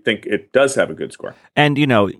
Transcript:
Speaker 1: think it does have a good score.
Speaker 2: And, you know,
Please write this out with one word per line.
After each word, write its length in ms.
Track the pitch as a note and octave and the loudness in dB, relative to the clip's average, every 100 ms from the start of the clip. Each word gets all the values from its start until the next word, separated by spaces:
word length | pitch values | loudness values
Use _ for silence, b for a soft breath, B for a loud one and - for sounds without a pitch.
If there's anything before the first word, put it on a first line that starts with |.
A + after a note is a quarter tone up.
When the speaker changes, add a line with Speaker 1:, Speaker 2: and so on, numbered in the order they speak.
| - | -4
Speaker 1:
think 200 | G#2 - | -4 -4
it 280 | G#2 - | -6 -2
does 220 | B2+ C#3 A#2+ | 0 2 0
have 140 | E2 | -4
a 40 | |
good 180 | D#2 D2 | -4 -12
score. 240 | - - - b - | -12 -16 -16 b 0
Speaker 2:
And, 200 | D3 C#3+ | 0 2
you 80 | D3 | 2
know, 220 | A2+ G2 - | 2 0 -2